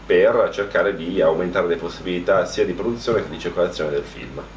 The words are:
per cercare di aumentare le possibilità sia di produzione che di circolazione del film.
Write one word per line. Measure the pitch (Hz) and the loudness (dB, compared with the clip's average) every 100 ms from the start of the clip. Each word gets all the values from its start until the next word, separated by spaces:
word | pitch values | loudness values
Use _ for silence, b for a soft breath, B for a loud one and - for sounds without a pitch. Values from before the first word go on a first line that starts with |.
per | - 90 101 120 95 | 4 6 6 6 2
cercare | - 101 90 95 85 | 0 -2 0 0 0
di | 82 95 | -4 2
aumentare | 80 80 90 92 87 | 2 2 0 0 0
le | 85 | 0
possibilità | 82 - 87 90 87 95 90 | -4 -8 -4 -2 2 2 2
sia | - 101 | 0 -2
di | |
produzione | 87 113 117 - 110 | 0 -4 -4 -2 -2
che | - | -2
di | 82 | -8
circolazione | 90 90 87 - 76 | -6 0 0 0 -2
del | 73 | -2
film. | - - 64 67 - | -6 -12 -12 -12 -14